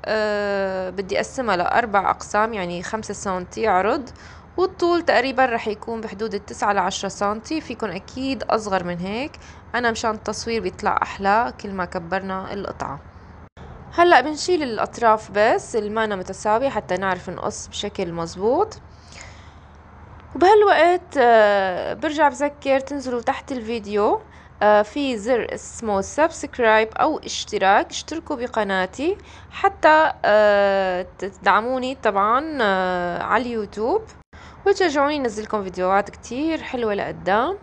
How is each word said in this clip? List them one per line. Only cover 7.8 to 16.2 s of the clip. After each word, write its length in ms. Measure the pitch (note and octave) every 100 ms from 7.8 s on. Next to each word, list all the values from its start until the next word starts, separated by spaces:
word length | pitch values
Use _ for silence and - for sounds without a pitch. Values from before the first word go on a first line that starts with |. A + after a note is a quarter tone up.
| A3
أكيد 520 | F3+ - B3+ C4+ A#3+
أصغر 420 | - A3+ G#3 F#3+
من 140 | F3 F3
هيك. 340 | F3+ G#3+ D4+ - - - -
أنا 160 | A#3 B3
مشان 200 | A3+ A#3
التصوير 520 | G#3+ - G#3+ - A3+
بيطلع 360 | F#3 - G3+ -
أحلى 500 | - - G3 G#3 B3 -
كل 120 | G3+
ما 120 | G3
كبرنا 680 | F3 F#3 E3+ F#3+ F#3+ F#3+ F#3+
القطعة. 480 | G3+ - - - C#3 - - - - - - - - -
هلأ 260 | - F4 D4+
بنشيل 420 | D4 D4+ - F4+
الأطراف 680 | C#4 G#3 G#3 - A3+ G#3+ -
بس 460 | G3+ A3 F#4 - A#3
المانا 400 | G#3 A3 A3
متساوية 520 | G3